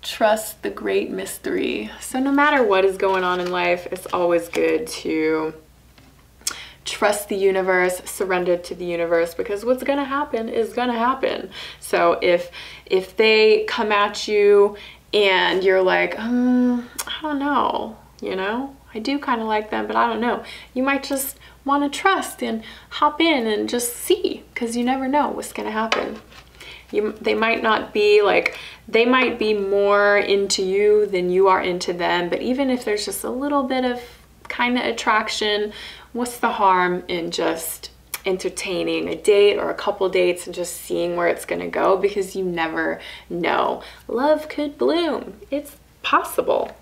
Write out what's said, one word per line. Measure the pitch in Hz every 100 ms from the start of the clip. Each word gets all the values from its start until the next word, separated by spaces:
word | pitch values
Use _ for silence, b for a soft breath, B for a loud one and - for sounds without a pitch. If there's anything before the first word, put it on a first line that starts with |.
Trust | - - 220 220 - -
the | 208
great | 196 208 196 214
mystery. | 185 190 - - - - - 214 -
So | - 262
no | 269
matter | 277 294 294
what | 226 190
is | 196 185
going | 196 190
on | 180 180
in | 180
life, | 180 175 180 -
it's | 180 -
always | 180 175 170 165
good | 165 160 160 156
to | - 170 160 156 160 156 160 - _ _ - - _ _ _ B B B B -
trust | - 208 208 -
the | 202
universe, | 196 190 185 185 180 180 -
surrender | - 196 180 180 175
to | -
the | 175 180
universe, | 170 170 170 170
because | - - 202
what's | 226 254
gonna | 254 285 269
happen | 269 294 226 226
is | 226 214
gonna | - 247 233
happen. | 233 254 - - - B B B
So | - 190 170 -
if, | 175 175 175 B B B -
if | 190 190 -
they | 220 220 220 220
come | - - 214
at | 208 208 208 -
you | 208 202 202 202 202 B B _
and | 208 196 185 175 175
you're | 190 190
like, | 185 180 180 -
"Um, | 226 247 247 247 247 247 240 - -
I | -
don't | 311 285
know, | 277 277 - - - 226 - -
you | 208
know, | 190 190 233 277 - -
I | 226
do | 220 285
kinda | 285 233
like | 220 214 214
them, | 220 214
but | 220
I | 233
don't | 220
know," | 233 202 B B B
you | 254
might | 262 277
just | - 269 - - B B -
wanna | 285 285
trust | - 381 381 - -
and | 240 226 B B B
hop | - 302 294
in | 330 294 226
and | 208 214
just | 240 240
see, | - - 381 - - -
'cause | - 233
you | 233
never | 240 262 262
know | 294 262
what's | - 214
gonna | - 208
happen. | 214 226 - - 220 - B B B B B B
You, | 208 214 214
they | 220
might | 214 220 226
not | 226 214 -
be, | 214 208 208
like, | 202 - - B B B -
they | 214
might | 240 254 247 226
be | 214
more | 214 196 202 202 202 202 202
into | - 202 196 -
you | 185 196 208 214
than | 208 190 180
you | 180 196
are | 185
into | - 180 180
them, | 175 170 175 175
but | 175
even | - 254 269
if | 247 226
there's | 208
just | 208 196
a | 214
little | 247 285 285
bit | 254 262
of | 254 247 - - - _ -
kinda | - 240 247 -
attraction, | 226 - 220 220 - 214 208 208 B B B B
what's | 233 247 -
the | 233
harm | 220 196 185 180 180 -
in | 175 170
just | 170 160 165 - - - - _ -
entertaining | - 185 185 - 196 175 165 165 170
a |
date | 165 - 202 202 202
or | -
a |
couple | - - 202 190
dates | 185 180 175 -
and |
just | 175 170
seeing | - - 175 175 175
where | 170
it's | -
gonna | - 170 175
go, | 170 170 185
because | 202 208 185
you | 190
never | 185 170 160 160 160 - B B B
know. | 175 165 - - - B B -
Love | 226 277 302 -
could | - 294 285
bloom. | 370 320 330 240 - - -
It's | 285 294 - _ _
possible. | - 302 330 - - 65 - -